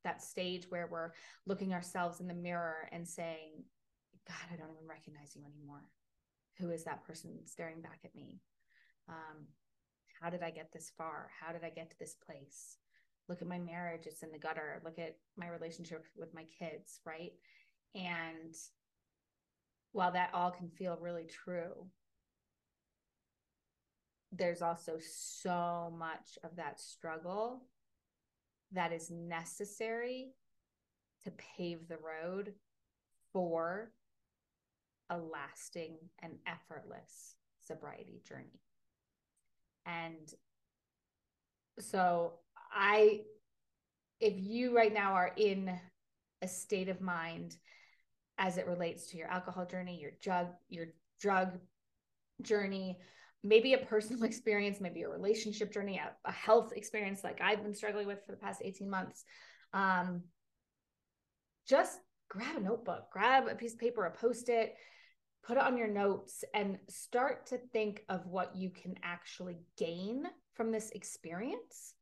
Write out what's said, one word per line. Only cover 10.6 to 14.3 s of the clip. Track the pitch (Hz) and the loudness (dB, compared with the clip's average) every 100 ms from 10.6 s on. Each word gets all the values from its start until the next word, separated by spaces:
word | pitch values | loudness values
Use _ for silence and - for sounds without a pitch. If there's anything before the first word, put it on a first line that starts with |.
| 160 | -14
this | 165 165 - | -14 -16 -10
far? | 160 147 - - | -8 -8 -12 -12
How | 160 | -10
did | 165 | -8
I | 165 | -10
get | 165 165 | -10 -14
to | - | -14
this | 160 - | -14 -14
place? | - 143 139 - - - _ _ _ _ - | -16 -18 -18 -18 -20 -20 _ _ _ _ -12
Look | 175 | -8
at | 175 | -6
my | 180 | -6
marriage, | 175 170 175 165 165 | -6 -6 -6 -6 -10
it's | 156 | -14
in | 160 | -14